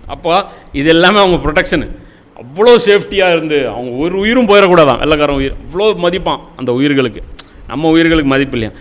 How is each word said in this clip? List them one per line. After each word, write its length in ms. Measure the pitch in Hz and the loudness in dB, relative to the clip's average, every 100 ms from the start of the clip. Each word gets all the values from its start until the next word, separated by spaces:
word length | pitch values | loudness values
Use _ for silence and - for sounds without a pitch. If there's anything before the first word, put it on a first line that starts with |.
| - | -16
அப்போ 400 | 135 165 180 196 - - | -8 -2 0 -2 -10 -12
இது 160 | 135 147 | -4 2
எல்லாமே 280 | 165 180 208 | 4 4 4
அவங்க 200 | 190 165 | 2 2
ப்ரொடெக்ஷனு. 500 | 143 156 170 165 107 - - - _ - | 0 -2 0 -2 -4 -12 -18 -20 _ -20
அவ்வளோ 380 | 120 156 233 233 202 | -12 0 4 4 4
சேஃப்டியா 460 | 202 - 196 185 | 0 0 -2 0
இருந்து 260 | 170 156 151 123 | 0 0 -2 -2
அவங்க 240 | 104 127 | -6 -8
ஒரு 260 | 120 165 190 | -6 -4 -2
உயிரும் 300 | 208 247 226 | -2 0 4
போயிடக்கூடாதான், 520 | 302 196 175 143 120 | 4 6 4 4 2
வெள்ளைக்காரன் 360 | 143 151 147 139 | 0 0 0 -2
உயிர் 200 | 139 - | -4 -8
அவ்வளோ 260 | 120 165 214 180 | -10 -4 -2 0
மதிப்பான் 420 | 175 175 165 139 - - | -2 -2 -4 -6 -8 -10
அந்த 180 | 123 | -4
உயிர்களுக்கு, 500 | 123 143 139 123 85 - - - - - | -2 0 0 -2 -4 -16 -18 -20 -20 -14
நம்ம 220 | 131 160 | -4 0
உயிர்களுக்கு 400 | 160 165 160 139 | 2 2 2 0
மதிப்பு 280 | 135 139 131 | 0 -2 -4
இல்லையா? 180 | 107 - | -6 -10